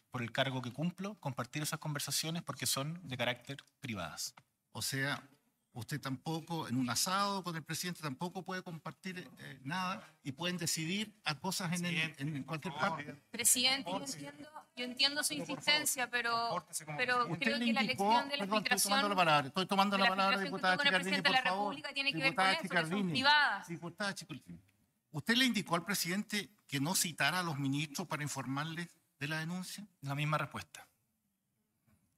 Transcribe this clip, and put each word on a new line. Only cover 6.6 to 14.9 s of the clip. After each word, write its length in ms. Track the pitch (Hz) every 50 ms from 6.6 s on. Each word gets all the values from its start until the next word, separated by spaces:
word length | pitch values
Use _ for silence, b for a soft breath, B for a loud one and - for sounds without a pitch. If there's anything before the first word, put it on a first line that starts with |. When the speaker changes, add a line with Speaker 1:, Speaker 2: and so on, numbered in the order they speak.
| -
Speaker 2:
en 120 | - - -
un 100 | 254 240
asado 560 | 233 - - 185 185 196 202 202 202 196 175
con 120 | 175 170
el 60 | 165 143
presidente, 380 | - 165 - - 180 170 -
tampoco 420 | 160 151 131 - 170 185 170 190 170
puede 200 | - 190 185 175
compartir, 680 | 185 165 160 - - - _ - 190 185 180 170 - 131 -
eh, 220 | 135 147 139 143 135
nada 380 | 135 165 185 185 180 190 214 - - - _ -
y 100 | - 127
pueden 240 | - 170 180 180
decidir 580 | 175 170 156 - 165 160 160 185 202 220 - - _ -
a 140 | - 151 139
cosas 400 | - 190 175 - 196 165 170 180
en 60 | 175
el, 100 | 175 170
Speaker 1:
Presidente, 440 | 160 160 160 151 - 139 151 160 139
Speaker 2:
en 40 | 127
cualquier 280 | - 165 156 - 185 143
Speaker 1:
por 80 | 151
favor. 240 | 165 196 165 151 143
Speaker 2:
parte. 180 | 151 143 - - _
Speaker 3:
Presidente, 600 | - 233 240 - - 254 247 262 262 277 - -
yo 80 | 185 -
entiendo, 520 | 277 269 269 277 277 285 285 294 294 - - 294 - _ _
yo 100 | - 247
entiendo 360 | 247